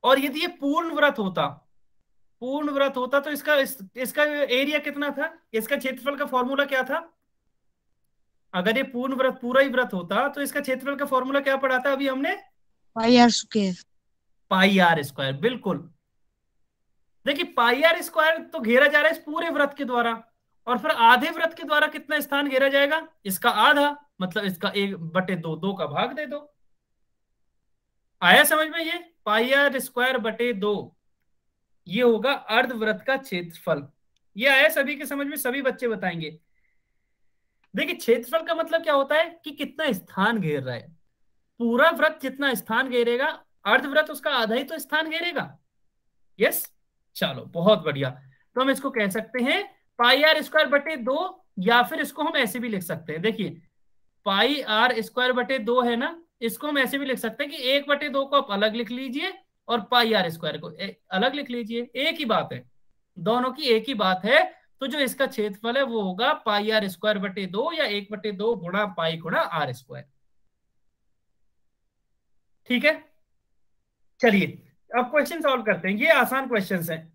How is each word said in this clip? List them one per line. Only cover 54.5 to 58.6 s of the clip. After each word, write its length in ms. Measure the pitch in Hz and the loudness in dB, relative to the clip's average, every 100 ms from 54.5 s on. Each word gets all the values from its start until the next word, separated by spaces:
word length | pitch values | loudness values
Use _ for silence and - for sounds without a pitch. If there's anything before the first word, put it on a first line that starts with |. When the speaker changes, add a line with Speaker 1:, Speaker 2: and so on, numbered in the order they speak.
| 294 | 0
Speaker 1:
आर 400 | 233 214 247 226 | -2 2 2 2
स्क्वायर 300 | 208 - 254 | -4 -2 0
बटे 260 | 247 247 262 | 0 0 -2
दो 220 | 214 247 | 0 0
है 140 | 240 233 | 2 0
ना, 240 | 285 339 - _ | -4 -6 -18 _
इसको 260 | 226 - 294 | -6 -6 -4
हम 100 | 294 | 0
ऐसे 200 | 254 277 | 0 -2
भी 80 | 277 | -4
लिख 140 | 254 | -4
सकते 240 | 233 220 | -6 -6
हैं 80 | 285 | -8
कि 120 | 320 254 | -6 0
एक 200 | 277 277 | 0 2
बटे 200 | 285 294 | -2 0
दो 160 | 269 277 | -4 0
को 120 | - | 0
आप 140 | - | 0
अलग 240 | 196 | 0